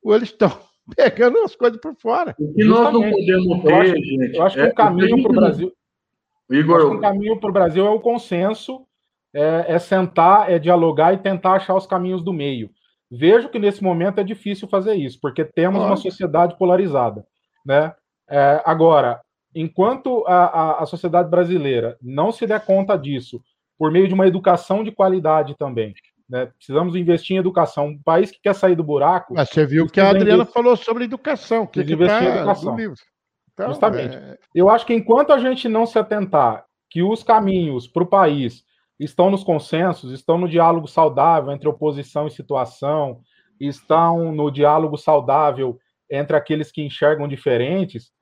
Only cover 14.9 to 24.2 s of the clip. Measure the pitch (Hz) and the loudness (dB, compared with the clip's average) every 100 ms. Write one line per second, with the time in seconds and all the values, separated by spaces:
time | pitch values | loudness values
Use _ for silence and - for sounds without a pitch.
14.9 | 208 139 123 143 - 156 - 170 196 190 | -4 -4 -8 -10 -6 -6 -2 0 0 -2
15.9 | 190 190 180 180 151 175 170 185 180 190 | -2 -4 -8 -4 0 0 0 0 2 0
16.9 | 143 120 104 - _ _ _ 135 139 156 | -2 -2 -6 -20 _ _ _ 0 0 0
17.9 | - _ _ _ 143 139 151 165 160 165 | -6 _ _ _ 2 2 2 0 2 4
18.9 | 151 131 117 _ _ _ 165 160 170 196 | 4 2 -4 _ _ _ -10 -10 -2 -2
19.9 | 262 262 247 180 180 175 170 160 156 156 | -2 -4 -4 2 4 4 2 -2 -2 -4
20.9 | 165 175 170 165 175 175 180 139 123 113 | -6 -2 0 0 0 0 -2 -2 -2 -4
21.9 | - 123 135 180 226 226 214 208 190 196 | -8 -12 -4 -4 -4 -4 -4 0 0 0
22.9 | 196 139 139 120 - _ _ _ _ 156 | -2 -2 -8 -10 -18 _ _ _ _ 0
23.9 | 165 190 190 | 2 2 2